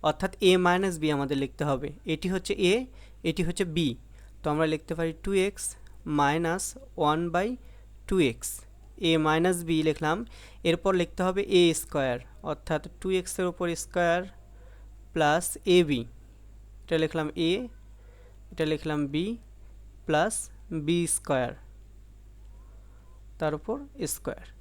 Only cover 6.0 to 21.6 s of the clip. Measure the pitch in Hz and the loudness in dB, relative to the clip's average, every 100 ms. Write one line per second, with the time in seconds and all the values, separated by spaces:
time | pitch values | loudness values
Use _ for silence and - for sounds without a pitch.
6 | - 147 143 151 165 180 - - - - | -2 2 4 4 0 -2 -4 -10 -16 0
7 | 151 156 170 170 202 254 - - - - | 2 2 2 0 -2 -4 -12 -20 -20 -20
8 | - 190 143 117 - - - - - - | -2 2 4 2 -8 -10 -14 -20 -20 -2
9 | 175 160 156 156 175 180 165 165 156 147 | 2 4 4 4 4 2 0 2 2 0
10 | 156 175 233 - - - - 165 196 190 | 0 -2 -4 -12 -20 -4 0 2 2 2
11 | 175 - 185 185 196 180 175 160 - 151 | 0 0 0 0 2 6 6 4 -2 -2
12 | 135 120 - - - 147 - 156 170 - | 0 -2 -6 -12 -6 -6 -2 -4 -4 -8
13 | 185 185 180 - 180 175 175 165 - - | -2 0 -2 -2 -2 0 -4 -4 -4 0
14 | 170 170 190 - - - - - - - | 2 2 0 -14 -20 -20 -20 -20 -20 -20
15 | - - 147 156 - - - 180 165 135 | -8 0 4 4 0 -6 6 6 6 2
16 | 117 - - - - - - - - 165 | -2 -12 -20 -20 -20 -20 -20 -20 -2 0
17 | 156 160 151 - 165 190 247 - - - | 2 0 -4 0 0 0 -4 -12 -20 -20
18 | - - - - - - 156 151 156 151 | -20 -20 -20 -20 -20 -4 -2 0 -2 -2
19 | 143 147 190 233 - - - - - - | 0 0 -2 -4 -10 -20 -20 -20 -20 -16
20 | - 151 185 - - - - 165 147 175 | 0 2 2 -2 -10 -16 -8 -6 0 2
21 | 165 - - 135 123 - | 2 -2 0 0 0 -6